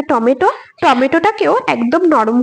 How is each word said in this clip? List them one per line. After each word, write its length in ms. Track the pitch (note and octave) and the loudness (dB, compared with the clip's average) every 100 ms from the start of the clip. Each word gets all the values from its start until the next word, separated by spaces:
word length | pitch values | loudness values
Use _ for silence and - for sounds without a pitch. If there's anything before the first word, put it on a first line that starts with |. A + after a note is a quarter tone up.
| D4 | -2
টমেটো। 420 | B3+ A3+ C#4 G4 - - _ | 0 0 0 0 -2 -12 _
টমেটোটাকেও 760 | D#4+ B3 C4 D#4+ G4 G#4+ F4+ A4 - | 0 2 2 0 0 -2 0 -2 -2
একদম 340 | B3 A#3 D#4+ F4+ | -4 0 0 2
নরম 240 | D4 A3 A#3+ | 0 0 0